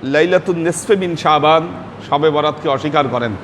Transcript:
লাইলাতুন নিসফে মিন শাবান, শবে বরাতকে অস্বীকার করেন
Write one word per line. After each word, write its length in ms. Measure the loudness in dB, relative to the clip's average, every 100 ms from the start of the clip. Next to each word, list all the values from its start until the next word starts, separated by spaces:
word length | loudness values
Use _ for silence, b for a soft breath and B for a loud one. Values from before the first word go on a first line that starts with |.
| 0
লাইলাতুন 440 | 2 4 2 0 -2 -2
নিসফে 300 | -4 0 0
মিন 120 | 0 -2
শাবান, 400 | 0 2 4 4 2 -10 -14 -16 -4
শবে 220 | 2 2 2
বরাতকে 320 | 0 -2 -2 -2
অস্বীকার 300 | 0 0 0
করেন 200 | 0 -4 -6